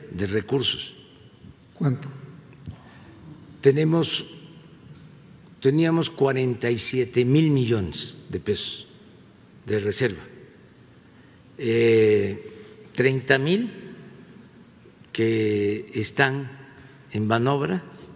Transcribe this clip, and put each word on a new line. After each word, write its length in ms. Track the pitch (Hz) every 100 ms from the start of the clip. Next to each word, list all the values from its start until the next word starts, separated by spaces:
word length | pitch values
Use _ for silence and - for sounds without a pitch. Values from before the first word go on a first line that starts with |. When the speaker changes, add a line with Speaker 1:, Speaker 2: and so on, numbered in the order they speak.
| -
Speaker 1:
de 140 | 90 98
recursos. 680 | 107 98 135 120 - - - - - - - - - -
Speaker 2:
¿Cuánto? 340 | - 147 127 - - - - - - - - - - - - - - - -
Speaker 1:
Tenemos, 680 | 139 139 156 165 151 - - - - - - - - - - - - - - -
teníamos 520 | 135 151 165 165 156
cuarenta 600 | - 139 131 131 113 120
y 80 | 117
siete 460 | - 127 123 123
mil 260 | 123 147 160
millones 680 | 139 117 113 87 - - - -
de 100 | -
pesos 480 | - 104 - - - - - - - - - - -
de 140 | 107
reserva. 420 | 101 95 123 87 - - - - - - - - - - - - - -
Eh, 960 | 117 117 117 113 110 104 101 101 - - - - -
treinta 440 | - 127 131 - 135
mil 340 | 147 196 233 - - - - - - - - - - - - - -
que 720 | - 113 113 107 104 104 107 -
están 560 | - 107 - 139 135 131 - - - - - -
en 160 | 107 107
Banobra 560 | 117 127 143 156 185 - - -